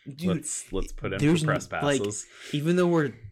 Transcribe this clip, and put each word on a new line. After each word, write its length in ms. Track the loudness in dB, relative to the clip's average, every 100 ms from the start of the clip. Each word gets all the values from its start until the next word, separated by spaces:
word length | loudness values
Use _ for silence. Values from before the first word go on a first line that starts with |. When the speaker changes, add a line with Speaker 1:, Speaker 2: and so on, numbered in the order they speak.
Speaker 1:
Dude, 220 | -16 -4 -2
Speaker 2:
Let's, 440 | 0 -2 -8 -4
let's 180 | -4 -4
put 220 | -4 -6
in 60 | 2
Speaker 1:
there's 200 | 4 4
Speaker 2:
for 40 | 2
press 220 | 0 -2
Speaker 1:
n-, 120 | -2
like, 180 | 0 0
Speaker 2:
passes. 240 | 0 -6 -12 -18 -6
Speaker 1:
even 220 | -2 2
though 140 | 2 4
we're 240 | 4 2 -4 -12